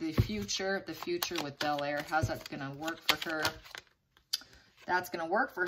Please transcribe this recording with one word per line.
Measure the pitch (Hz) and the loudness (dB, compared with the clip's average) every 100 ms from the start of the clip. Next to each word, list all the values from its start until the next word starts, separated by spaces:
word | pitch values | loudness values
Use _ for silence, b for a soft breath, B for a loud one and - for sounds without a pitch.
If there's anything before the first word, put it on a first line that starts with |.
the | 165 | 2
future, | 156 - 214 202 - 190 196 185 | 4 4 2 -2 0 2 0 -2
the | |
future | 160 - 175 - 170 | -6 -2 0 0 -2
with | 147 139 | -4 -2
Bel | 151 147 | 0 2
Air. | 143 147 147 | 0 -2 0
How's | 156 160 | 2 2
that | 151 - | 0 -6
gonna | 151 135 139 | -8 -6 -6
work | 156 165 - | -6 0 0
for | 156 170 | 2 0
her? | 156 151 - - - - _ _ - _ - B B B - - | 0 0 -2 -10 -16 -16 _ _ -20 _ -6 B B B -12 0
That's | 180 180 | 0 0
gonna | 170 165 | -4 2
work | 202 254 | 2 2
for | - | 2